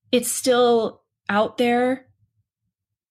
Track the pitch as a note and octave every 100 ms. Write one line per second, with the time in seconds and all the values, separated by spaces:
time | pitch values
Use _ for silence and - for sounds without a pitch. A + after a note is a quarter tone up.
0 | _ B3 A#3+ - C4 A#3+ B3 A#3 A3+ -
1 | _ _ - G3+ A3 - A#3+ A#3+ B3 C4
2 | _ _ _ _ _ _ _ _ _ _
3 | _